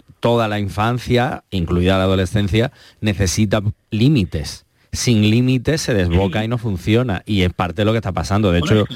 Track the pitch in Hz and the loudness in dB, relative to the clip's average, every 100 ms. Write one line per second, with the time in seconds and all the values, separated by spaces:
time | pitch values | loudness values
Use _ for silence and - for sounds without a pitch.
0 | _ - 117 117 110 107 98 104 110 123 | _ -4 0 0 0 -2 -4 -2 -2 -2
1 | 107 120 127 - - 95 85 87 90 95 | -2 0 0 -4 -6 -4 -2 0 2 2
2 | 95 95 92 107 101 104 127 - - - | 2 0 0 -2 0 0 0 -4 -20 -8
3 | 107 95 95 - 107 110 101 - - 104 | -4 0 0 0 0 0 -2 -6 -6 0
4 | 127 151 90 78 73 - _ _ _ - | 2 2 0 -4 -8 -12 _ _ _ -4
5 | - 110 107 113 127 127 117 - - 107 | 0 2 4 4 2 0 0 -2 -2 0
6 | 90 85 98 107 110 123 117 92 107 110 | 2 2 0 -2 -4 -4 -4 -4 0 0
7 | 127 92 - 104 90 - 90 85 104 113 | 0 -4 -2 0 0 0 -4 -2 0 0
8 | 98 87 80 101 104 87 82 107 98 | -2 -4 -2 0 2 2 2 2 0